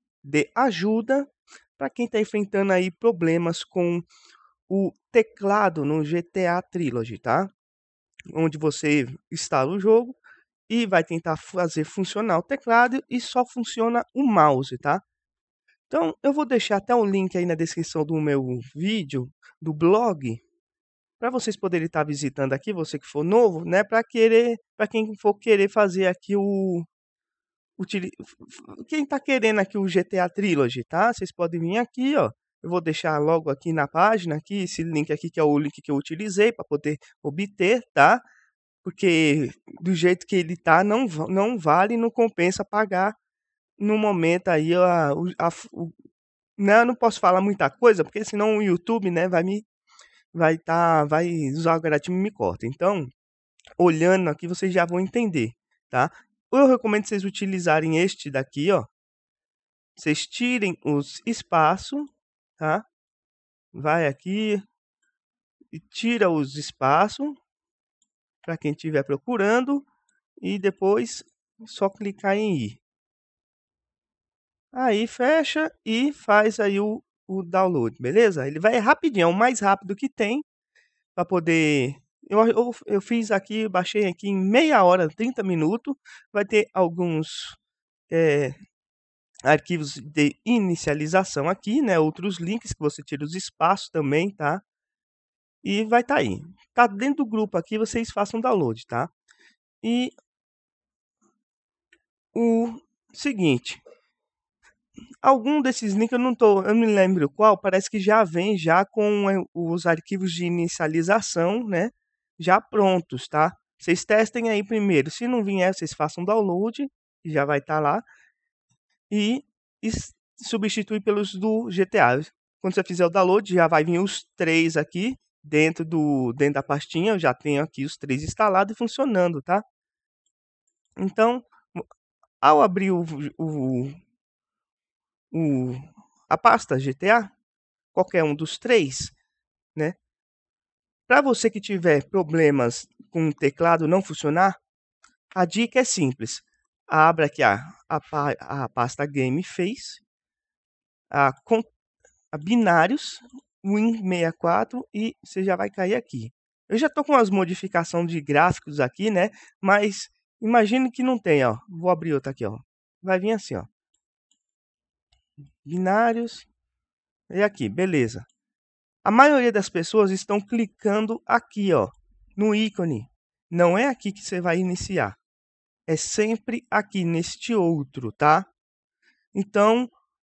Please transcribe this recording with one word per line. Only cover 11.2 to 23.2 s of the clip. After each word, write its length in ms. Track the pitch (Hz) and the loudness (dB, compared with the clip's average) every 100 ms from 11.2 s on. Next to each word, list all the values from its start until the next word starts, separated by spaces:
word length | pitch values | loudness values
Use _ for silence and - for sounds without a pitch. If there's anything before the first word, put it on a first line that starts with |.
| 170 156 | -4 -6
fazer 460 | - 180 170 160 | -6 -4 -4 -4
funcionar 560 | 156 - 185 208 226 165 | -6 -4 -6 -4 0 -2
o 40 | |
teclado 560 | - 277 - 226 240 262 - | -2 -6 2 4 4 0 -6
e 140 | 247 | -8
só 240 | - 247 247 | -4 -2 -2
funciona 580 | 254 226 233 226 240 - | -4 -8 -2 -2 -2 -4
o 120 | 247 | -2
mouse, 520 | 277 196 151 131 135 127 | 2 6 6 4 -2 -6
tá? 240 | 143 175 - _ _ _ _ _ _ _ _ | -2 -2 -4 _ _ _ _ _ _ _ _
Então, 320 | 294 330 - | -2 -2 -2
eu 100 | 277 | -2
vou 140 | 285 269 | 0 0
deixar 300 | 247 - 202 | 0 0 -2
até 180 | - 240 | 0 2
o 100 | 208 | 2
link 320 | 196 185 180 | 0 0 -2
aí 80 | 175 | -2
na 80 | |
descrição 500 | 160 165 - 165 160 | -2 -4 -4 -6 -4
do 160 | 151 160 | -2 -2
meu 240 | 151 139 131 123 113 | 0 0 -2 -6 -10
vídeo, 580 | 143 185 220 143 135 127 _ _ _ | -6 -4 -2 -4 -6 -8 _ _ _
do 100 | 160 | -8
blog, 720 | 151 170 208 233 165 127 113 _ _ _ _ _ _ _ _ | 0 2 2 2 -2 -6 -8 _ _ _ _ _ _ _ _
pra 120 | 233 | -6
vocês 260 | 254 - - | -4 -4 -4
poderem 320 | 190 170 160 | -2 -2 -2
tá 160 | 160 | -2
visitando 480 | 151 143 143 143 135 | -4 -4 -6 -4 -4
aqui, 200 | 135 - | -4 -4
você 260 | 185 156 143 | -8 -6 -10
que 60 | - | -8
for 180 | 147 | -6